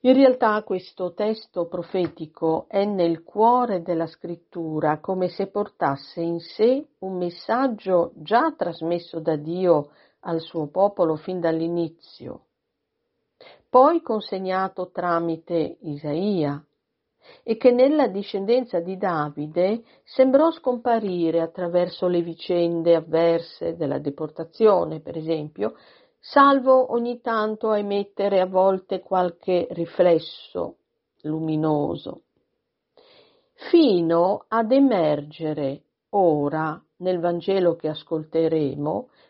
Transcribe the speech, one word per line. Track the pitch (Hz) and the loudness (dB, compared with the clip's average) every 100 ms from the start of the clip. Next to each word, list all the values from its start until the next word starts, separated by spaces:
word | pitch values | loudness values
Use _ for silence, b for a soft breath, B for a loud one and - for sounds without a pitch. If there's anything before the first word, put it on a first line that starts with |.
In | 247 | 6
realtà | 262 269 254 226 214 | 6 6 6 2 0
questo | 214 190 - _ 180 | -2 -6 -6 _ -8
testo | 175 208 220 - 185 170 | -4 -4 -4 -8 -8 -6
profetico | - 170 185 170 - 156 - 165 160 - | -6 -6 -2 -4 -4 -14 -4 -2 -2 -4
è | 202 | -2
nel | 202 196 170 165 | -2 0 0 -2
cuore | - 202 220 247 247 190 | -6 0 2 4 0 -4
della | 170 165 160 | -4 -4 -4
scrittura, | - 170 170 _ 180 160 156 156 156 | -8 -14 -14 _ -10 -6 -2 -2 -2
come | 156 185 180 | -4 -4 -4
se | - 196 | -4 -6
portasse | 208 208 _ 160 139 - - | -4 -6 _ -4 -4 -8 -8
in | 170 170 | -6 -6
sé | 165 - 220 269 302 _ | -8 0 2 2 -2 _
un | 190 185 | -10 -6
messaggio | 175 175 - 226 269 214 196 180 165 - | -6 -8 -4 -2 0 -4 0 2 2 -4
già | 156 226 320 | 0 2 2
trasmesso | - 175 160 160 170 - 165 | -2 -6 -4 -4 -4 -6 -6
da | 160 156 | -4 -4
Dio | 151 175 185 156 147 b b b | -4 -2 4 4 2 b b b
al | - 165 | -6 -6
suo | 165 170 151 | -6 -8 -6
popolo | 165 202 202 170 156 | 0 0 2 0 0
fin | - 185 | -6 -4
dall'inizio, | 165 160 165 170 165 165 _ - - - _ _ _ _ _ _ _ _ _ _ B B _ | -2 -2 -2 -2 -4 -8 _ -20 -16 -16 _ _ _ _ _ _ _ _ _ _ B B _
poi | 254 269 339 | 4 6 4
consegnato | 330 220 202 190 190 185 190 185 180 | -2 -6 -6 -8 -4 -4 -4 -6 -10
tramite | - 175 170 170 160 - 170 151 - | -6 -2 -2 -2 -6 -4 -4 -4 -6
Isaia, | 165 147 - 151 202 196 147 143 _ _ _ _ _ _ b b | -12 -10 -6 -4 -2 -2 -2 -4 _ _ _ _ _ _ b b
e | - 226 | -6 2
che | 254 | 4
nella | 247 262 302 247 | 6 4 4 0
discendenza | 190 202 202 196 247 240 180 | -2 -6 -6 0 0 0 -6
di | 175 185 | -6 -6
Davide | 196 165 147 151 151 156 185 226 b b | -4 -2 -4 -6 -8 -2 0 -2 b b
sembrò | _ - 262 262 330 | _ 2 4 6 4
scomparire | 320 - 247 247 233 208 180 165 165 | 0 -4 -4 0 0 0 0 0 0
attraverso | 165 - 175 175 175 - 180 | -2 -6 -2 0 0 -2 0
le | 175 | 0
vicende | 170 165 - 175 170 170 165 | -2 -10 -2 0 0 0 2
avverse | 170 165 160 170 165 170 - 165 170 | 2 2 0 2 2 -4 -8 -8 -4
della | 147 139 | -4 -4
deportazione, | 151 143 156 - 160 - 220 190 170 156 | -6 -8 -12 -10 -14 2 4 4 0 -6
per | 156 165 | -10 -10
esempio, | 156 160 151 170 214 - b b b b | -4 -6 -6 -6 -6 -6 b b b b
salvo | - 285 277 277 254 262 254 | -2 4 6 4 4 4 4
ogni | 233 233 240 | -2 -4 -6
tanto | 240 226 214 214 220 | -4 -2 -2 -2 -2
a | 214 | -2
emettere | 208 202 202 - 202 196 | 0 -4 -4 -4 0 2
a | 185 | 2
volte | 185 190 190 - 185 | 2 2 2 -4 -8
qualche | - 185 180 175 - 180 - | -2 0 0 -4 -2 0 -2
riflesso | 170 165 - 180 165 160 - - - 170 - _ _ _ _ | -6 -8 2 4 4 0 -18 -12 -8 -8 -10 _ _ _ _
luminoso, | 151 156 160 156 156 151 143 147 - - _ _ _ _ _ _ _ _ b b b b b _ - | -8 -6 -4 -2 0 0 -2 -6 -10 -16 _ _ _ _ _ _ _ _ b b b b b _ 2
fino | 339 294 185 165 165 180 208 - | 4 6 4 2 2 2 0 -4
ad | 226 226 | -4 2
emergere | 262 277 214 160 147 147 147 160 156 139 139 _ _ _ | 4 4 4 2 0 -4 -8 -6 -4 -6 -6 _ _ _
ora | 202 180 151 143 156 156 160 _ _ | 2 4 2 0 -2 -4 -6 _ _
nel | 180 180 | -4 -2
Vangelo | 170 175 170 196 180 170 | -2 -2 -2 0 0 0
che | 156 | -6
ascolteremo | 151 - 160 156 165 160 160 143 135 147 185 - b b | -8 -6 -8 -4 -2 0 0 -2 -4 -4 -6 -8 b b